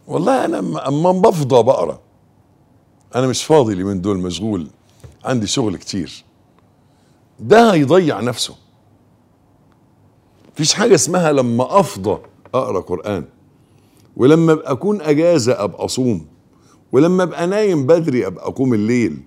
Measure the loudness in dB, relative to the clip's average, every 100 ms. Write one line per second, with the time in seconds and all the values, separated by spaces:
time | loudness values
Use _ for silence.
0 | -6 -2 0 0 -2 -4 -6 -6 -4 0
1 | 0 2 2 2 2 4 4 2 0 -6
2 | _ _ _ _ _ _ _ _ _ _
3 | _ -2 -2 -2 2 4 4 0 -4 -4
4 | -2 -2 -4 -6 -4 -6 -8 _ _ _
5 | -20 _ -4 -4 -2 -4 -4 -6 -10 -10
6 | -10 -14 _ _ _ _ _ _ _ _
7 | _ _ _ -10 2 4 6 4 4 4
8 | 2 -2 -4 -6 -10 -12 _ _ _ _
9 | _ _ _ _ _ _ _ _ _ _
10 | _ _ _ _ _ -6 -4 0 2 2
11 | 2 0 0 0 0 0 0 0 0 -2
12 | -4 -4 -8 _ -6 -6 -4 -6 -6 -8
13 | -6 -6 -8 _ _ _ _ _ _ _
14 | _ 0 4 4 4 0 -2 -4 -4 -4
15 | 0 2 4 2 2 0 -2 -6 -8 -2
16 | -2 -4 -8 _ _ _ _ _ -2 2
17 | 2 2 -2 -4 -4 0 0 0 2 2
18 | 2 -2 -2 -6 -10 -4 -2 0 0 0
19 | 0 -4